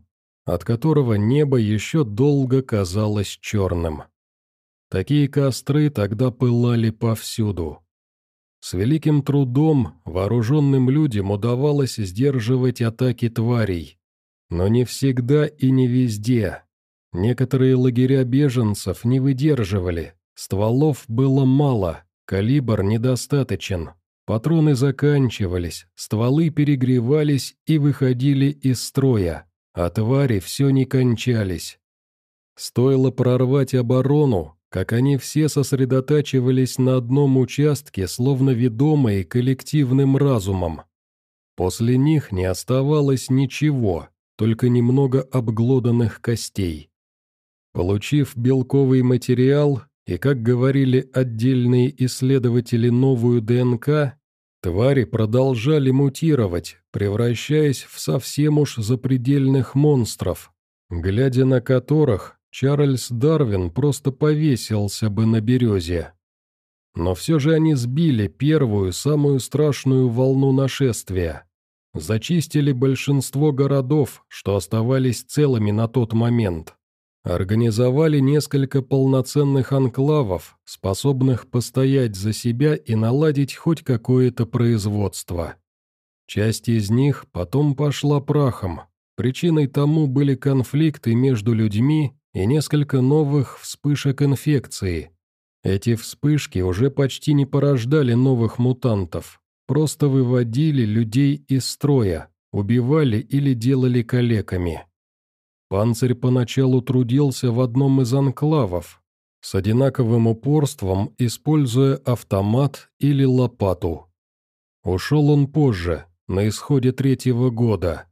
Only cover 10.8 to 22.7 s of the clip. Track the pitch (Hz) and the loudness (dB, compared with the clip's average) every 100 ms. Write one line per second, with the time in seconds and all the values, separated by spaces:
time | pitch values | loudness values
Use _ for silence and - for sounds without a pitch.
10.8 | 127 143 151 104 98 101 117 123 147 143 | 2 2 0 -2 -2 -2 -2 0 0 0
11.8 | 131 - 98 95 143 131 107 127 123 120 | -2 -4 -8 -2 0 0 0 0 0 0
12.8 | 117 113 127 120 117 117 113 120 107 87 | -4 0 -2 0 -4 -2 -2 0 0 -4
13.8 | 73 _ _ _ _ _ - 85 95 117 | -8 _ _ _ _ _ -8 -2 2 2
14.8 | 123 - 135 127 120 147 151 - 131 131 | 0 -2 -2 -2 0 0 0 0 0 2
15.8 | 127 123 127 104 107 123 95 - _ _ | 2 2 0 -2 -2 0 0 -6 _ _
16.8 | _ _ _ 87 104 - 131 135 131 127 | _ _ _ -2 -2 0 0 2 2 4
17.8 | 127 120 127 135 123 135 147 123 110 101 | 2 2 2 2 2 2 2 2 0 -2
18.8 | 98 87 117 131 135 127 156 131 95 98 | -6 -4 -2 0 0 0 0 0 0 -2
19.8 | 90 85 78 _ _ - - 98 107 127 | -2 -4 -8 _ _ -20 -6 -2 0 2
20.8 | 156 131 - 113 135 135 131 135 143 117 | 2 0 -6 0 2 2 2 2 2 0
21.8 | 90 78 _ _ - 95 107 143 117 | -2 -4 _ _ -6 -2 0 0 0